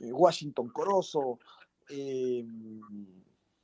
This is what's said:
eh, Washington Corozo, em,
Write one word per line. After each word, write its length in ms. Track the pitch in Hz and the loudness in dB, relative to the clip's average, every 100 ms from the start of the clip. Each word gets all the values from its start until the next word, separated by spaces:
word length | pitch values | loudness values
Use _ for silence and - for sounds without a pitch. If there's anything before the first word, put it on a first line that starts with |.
eh, 120 | 120 | -6
Washington 560 | 131 170 165 147 127 120 | 6 6 6 -2 -4 -4
Corozo, 680 | 147 175 196 - 156 131 120 - - - _ - | -2 2 2 2 0 0 -2 -10 -20 -20 _ -12
em, 920 | 143 139 131 127 123 117 113 110 110 107 104 98 92 - _ _ _ | -8 -4 -2 0 0 -4 -10 -12 -14 -14 -14 -14 -18 -20 _ _ _